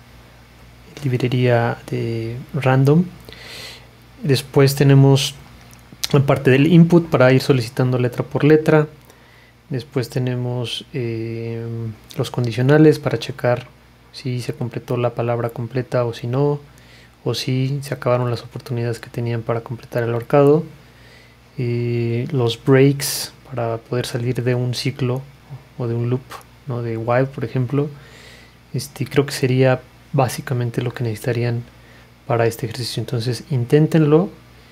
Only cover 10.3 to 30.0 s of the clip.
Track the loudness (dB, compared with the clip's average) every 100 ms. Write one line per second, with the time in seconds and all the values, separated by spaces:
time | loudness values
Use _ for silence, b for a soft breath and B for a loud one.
10.3 | -4 -6 -6 -6 -10 -10 -8 -6 -6 -8
11.3 | -8 -8 -8 -8 -8 -10 -12 -12 -8 -6
12.3 | -4 -4 0 4 6 6 4 -2 -6 -8
13.3 | -4 -2 -2 -4 _ _ _ _ -12 -8
14.3 | -6 -8 -8 -8 -8 -6 -2 -2 -2 -4
15.3 | -2 -4 -6 -6 -6 -4 -2 -2 -4 -4
16.3 | 0 0 -2 B B B B B _ -6
17.3 | -4 -4 -2 -2 -4 -6 -4 0 0 0
18.3 | -4 -8 -16 -8 -6 -4 -6 -10 -8 -6
19.3 | -4 -4 -6 -6 -12 -8 -4 -4 -4 2
20.3 | 4 6 4 0 B B B B B B
21.3 | B _ -8 -4 -4 -2 -2 -2 -4 -4
22.3 | -2 -2 -2 4 6 6 4 -4 -8 -10
23.3 | -16 -12 -6 -4 -6 -6 -6 -4 -4 -4
24.3 | -2 -2 -2 -2 -4 -6 -4 -4 -4 -8
25.3 | -20 -20 -20 -16 -8 -4 -2 -2 -4 -6
26.3 | -18 -20 -16 -10 -6 -6 -4 0 0 0
27.3 | -4 -4 -2 -2 -2 -4 B B B B
28.3 | B B B _ -10 -10 -10 -2 -2 -2
29.3 | -2 0 2 2 2 -4 -20